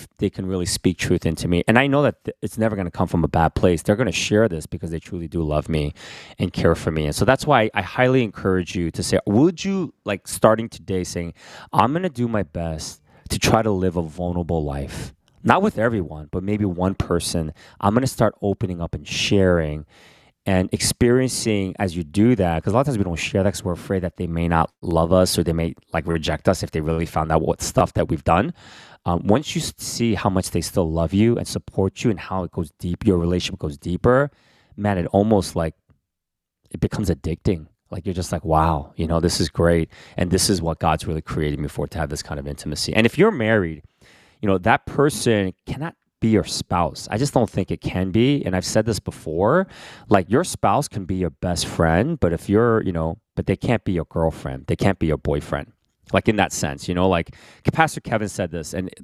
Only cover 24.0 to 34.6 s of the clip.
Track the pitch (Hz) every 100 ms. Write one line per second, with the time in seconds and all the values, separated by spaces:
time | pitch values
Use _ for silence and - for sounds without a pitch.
24 | 87 - 87 82 85 82 - _ 90 82
25 | 85 92 90 - 82 82 82 - _ 82
26 | 80 82 80 76 - 90 - 80 76 80
27 | 82 80 80 80 80 80 - - 85 -
28 | 85 76 - 85 170 - - - - -
29 | - 87 92 120 - 170 - - - -
30 | 151 92 - 92 - 87 - 98 80 82
31 | 80 98 113 120 - - - - 95 -
32 | 123 90 - 95 87 - 80 - 87 85
33 | 110 87 85 90 - 92 78 71 - -
34 | 120 127 143 _ _ _